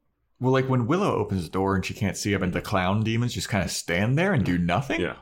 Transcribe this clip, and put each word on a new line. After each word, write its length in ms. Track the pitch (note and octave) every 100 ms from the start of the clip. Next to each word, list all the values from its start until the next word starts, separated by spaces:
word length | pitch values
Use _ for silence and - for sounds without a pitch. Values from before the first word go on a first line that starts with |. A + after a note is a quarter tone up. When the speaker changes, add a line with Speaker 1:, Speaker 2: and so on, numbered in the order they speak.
| _ _ _ -
Speaker 1:
well, 140 | B2
like, 160 | C3 C3
when 180 | B2+ A2+
Willow 260 | F3 F#3 -
opens 260 | G#2 F#2+
the 80 | D#2
door 240 | F#2 G2
and 100 | F#2+
she 80 | -
can't 240 | - G2 -
see 160 | G#2
him, 120 | G2
and 80 | F2+
the 80 | F2
clown 420 | - G2 F2+ G#2
demons 320 | G#2+ A2+ B2
just 140 | G2 -
kinda 180 | G2+ E2
stand 480 | - - E2+ G#2+ C#3
there 160 | F#3+
and 120 | F3+
do 140 | F2 F2
nothing. 420 | F2 F2+ - E4
Speaker 2:
Yeah. 160 | D#2 A#1